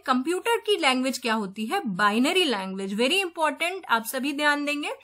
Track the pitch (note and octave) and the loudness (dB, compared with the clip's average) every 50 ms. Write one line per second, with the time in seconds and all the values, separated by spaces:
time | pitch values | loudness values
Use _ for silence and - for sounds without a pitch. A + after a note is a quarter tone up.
0 | - C#4+ C4 B3+ C4 D#4 F4 F#4+ F#4+ A#4 A#4 A4 A4 A4 G4+ F4 D4+ C4+ B3+ B3+ | 0 0 0 0 2 0 -2 0 0 0 0 0 2 0 0 2 2 2 2 2
1 | B3+ C4+ B3+ - - A#3 A3 A3+ G#3 F#3+ G3 A3 G#3+ A3+ F4 G4+ - A3 F3+ F3+ | 0 -2 -2 -2 -2 -2 0 0 -2 -4 -6 -6 -6 -4 -2 -2 -2 -2 0 2
2 | G#3 G#3 G#3 A#3 B3+ D4+ F#4 F#4 F4+ D4 A3 G3 F#3+ F#3+ F#3+ F#3+ G3 G3 G3+ G3+ | 2 4 4 4 2 2 4 2 2 2 0 -2 -4 -6 -6 -6 -6 -4 -2 0
3 | A#3+ C#4 F4 G4 F#4+ F4 E4+ E4+ D#4+ D4+ C#4 C#4+ E4 F4 F#4 F#4+ F4 - A#3 A3+ | 2 2 2 0 0 -2 -2 0 0 0 0 0 -4 -4 -4 -6 -2 0 0 0
4 | A3 - - C4 A#3+ D4 D4 C#4 D4 D4 C#4+ C#4+ D4 C#4+ D4 D4 D4+ G4 C5 - | 0 -2 -4 -4 -4 -4 -2 0 2 2 2 2 0 -2 -2 -4 -4 -6 -8 -8